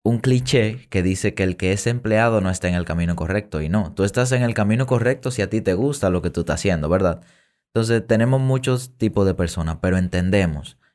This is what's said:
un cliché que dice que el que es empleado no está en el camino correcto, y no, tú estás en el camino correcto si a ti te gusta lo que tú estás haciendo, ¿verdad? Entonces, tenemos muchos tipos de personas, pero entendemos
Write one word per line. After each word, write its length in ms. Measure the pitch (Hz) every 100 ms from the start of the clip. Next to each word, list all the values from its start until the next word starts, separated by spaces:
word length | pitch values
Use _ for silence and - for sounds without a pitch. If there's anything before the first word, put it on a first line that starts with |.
un 140 | 107 117
cliché 680 | 131 127 123 131 107 120 -
que 120 | 95
dice 320 | 90 95 104
que 80 | -
el 140 | 95 87
que 160 | 92
es 140 | 101 120
empleado 540 | 120 107 107 117 110
no 80 | 92
está 180 | 92 90
en 60 |
el 100 | 87
camino 320 | 85 85 85 85
correcto, 440 | 82 98 - 78
y 60 | 78
no, 220 | 104 90
tú 100 | -
estás 260 | 101 120 127
en 100 | 127
el 120 | 120
camino 320 | 113 104 113 131
correcto 440 | 123 117 135 127
si 100 | 123
a 80 | 95
ti 120 | 110
te 100 | 101
gusta 360 | 92 139 139 95
lo 100 | 90
que 80 | 85
tú 100 | -
estás 200 | 82 80
haciendo, 280 | 101 82 76
¿verdad? 320 | 92 92 80 - _ _ _ _
Entonces, 320 | 113 113 117 -
tenemos 340 | 110 117 135
muchos 560 | 131 131 131 127 127 -
tipos 280 | 110 - 95
de 80 |
personas, 440 | 87 87 - 80 80
pero 160 | 92 92
entendemos 800 | 92 90 90 101 90 73 - - _